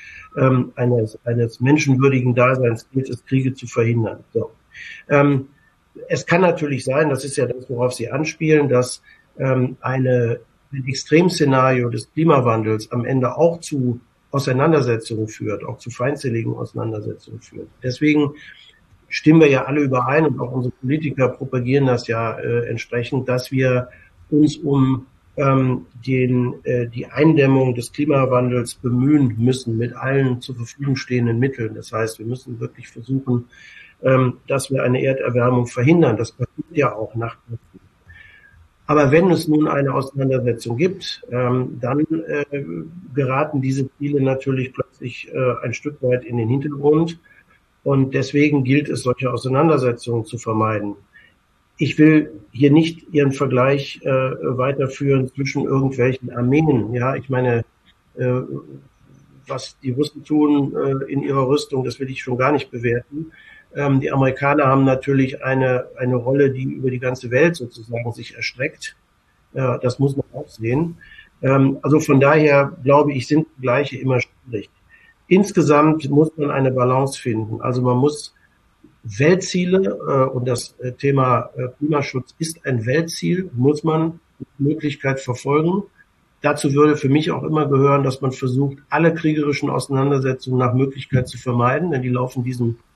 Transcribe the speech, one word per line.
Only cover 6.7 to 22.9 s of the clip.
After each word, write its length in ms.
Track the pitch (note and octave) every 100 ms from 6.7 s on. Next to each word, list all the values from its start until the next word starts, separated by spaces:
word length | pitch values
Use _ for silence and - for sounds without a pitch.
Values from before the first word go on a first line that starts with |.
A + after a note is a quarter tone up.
| C3 C3
sein, 240 | C3+ D#3
das 160 | C3+ C#3+
ist 120 | C#3+
ja 100 | B2
das, 200 | B2+ -
worauf 240 | A#2+ B2
Sie 180 | - A2
anspielen, 580 | C3 D#3 - D#3+ D3+ C#3+
dass, 320 | B2 B2 - _ _ _ -
ähm, 380 | C3+ B2+ B2+ B2+
eine, 600 | B2 C3 B2+ B2 A#2 A#2 - _ _
ein 120 | C3+ B2+
Extremszenario 1040 | A#2+ - D#3 F3+ - C#3+ C3 C3 B2+ A#2+
des 220 | A#2 -
Klimawandels 800 | D3+ E3 C#3+ A#2+ A2+ G#2+ A2 -
am 140 | B2 A#2
Ende 320 | C3+ B2 A#2
auch 240 | E3+ E3+
zu 400 | - D3 B2 G#2 _ _ _
Auseinandersetzungen 960 | C#3 C#3+ B2+ D3+ D#3 B2+ A2 - A2 G#2+
führt, 340 | - A2 G2+
auch 140 | - A2+
zu 120 | B2
feindseligeren 680 | A2+ B2+ C#3+ C3 A#2 A#2 A#2+
Auseinandersetzungen 800 | A#2+ A#2+ A2+ G#2+ A2 G#2+ - A2
führt. 300 | - - - _
Deswegen 520 | B2+ B2 D3+ D3+ C#3+ - - - - _ _ _ -
stimmen 320 | - D3+ D#3+
wir 100 | D3+
ja 140 | C3
alle 180 | C3 D3
überein 440 | C#3 B2+ A#2 D3+ D3+
und 120 | B2
auch 100 | B2
unsere 220 | B2+ B2 -
Politiker 480 | B2+ D#3 D#3 C3 B2
propagieren 560 | - C3 C3 A#2+ C#3 C3+
das 220 | A#2+ -
ja, 300 | A2+ A2+ A2
äh, 300 | B2 A#2+ A#2+
entsprechend, 640 | A#2 -